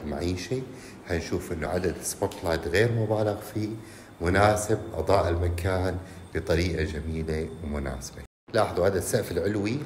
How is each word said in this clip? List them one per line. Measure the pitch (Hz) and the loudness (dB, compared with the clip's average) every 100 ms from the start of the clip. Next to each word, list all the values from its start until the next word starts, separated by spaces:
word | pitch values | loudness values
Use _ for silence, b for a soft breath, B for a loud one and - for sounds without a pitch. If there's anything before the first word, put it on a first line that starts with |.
المعيشة، | 76 71 87 90 - 127 131 B B B - | -6 -2 -2 -2 -2 -4 -4 B B B -4
هنشوف | 85 - 92 - | -2 -2 -4 -4
إنه | 80 78 | -4 -2
عدد | 90 90 78 | 0 0 -2
سبوت | - - 98 - | -6 -2 -4 -2
لايت | 90 80 85 | 0 0 2
غير | 95 117 | 4 4
مبالغ | 113 107 107 107 98 - | 4 2 2 2 0 -4
فيه، | 107 107 113 B B B - | -4 -4 -6 B B B -2
مناسب، | 85 98 104 90 - 107 - | 2 6 6 6 2 0 0
أضاء | 82 80 95 87 | -2 4 4 4
المكان | 85 87 85 95 92 92 90 B B B | 2 0 0 0 0 0 -2 B B B
بطريقة | 80 85 85 90 78 | -4 2 2 2 0
جميلة | 76 76 78 80 78 78 80 80 | -2 -2 -4 -4 -2 -2 -4 -6
ومناسبة. | 78 73 69 64 - - - _ - | -6 -4 -4 -6 -10 -12 -16 _ -2
لاحظوا | 110 98 90 95 | 2 2 4 4
هذا | 95 | 4
السقف | 92 113 98 | 2 0 0
العلوي، | 85 95 107 104 139 | 0 0 0 0 -2